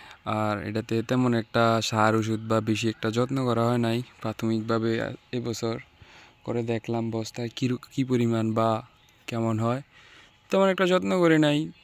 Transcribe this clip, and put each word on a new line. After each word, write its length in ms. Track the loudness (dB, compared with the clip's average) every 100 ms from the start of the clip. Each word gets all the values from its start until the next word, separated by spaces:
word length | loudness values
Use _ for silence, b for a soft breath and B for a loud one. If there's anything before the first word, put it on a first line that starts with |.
| B B -6
আর 260 | -2 -2 -2
এটাতে 320 | -4 -6 -2 -4
তেমন 300 | 0 0 2
একটা 300 | 0 0 2 2 2
সার 300 | 0 2 4 4
ওষুধ 240 | 0 -4 0
বা 100 | 0
বেশি 260 | 0 0 -2
একটা 200 | -2 -2
যত্ন 260 | -2 -2 -2
করা 180 | 0 0
হয় 160 | 2 2 0
নাই। 120 | -2 -6 -10
প্রাথমিকভাবে 720 | -10 -4 -2 -2 -2 0 0 -2 -4 -8 _
এবছর 420 | -6 -6 -4 -4 -6 -10 _ B B B _
করে 180 | -6 -4
দেখলাম 420 | -2 -4 -2 -4 -2
বস্তায় 400 | -4 -6 -8 -8
কি 120 | -4 -2
রু-, 180 | -2 -6
কি 120 | -4
পরিমাণ 420 | 0 2 2 2 0
বা 140 | 0 0 0 -4 _ _ _ -8
কেমন 260 | -4 -2 0
হয়, 220 | -2 -2 -8 B B B B B _
তেমন 160 | 2 2
একটা 180 | 2 2
যত্ন 240 | 2 2 4
করি 200 | 6 6
নাই, 200 | 4 2 -2 -10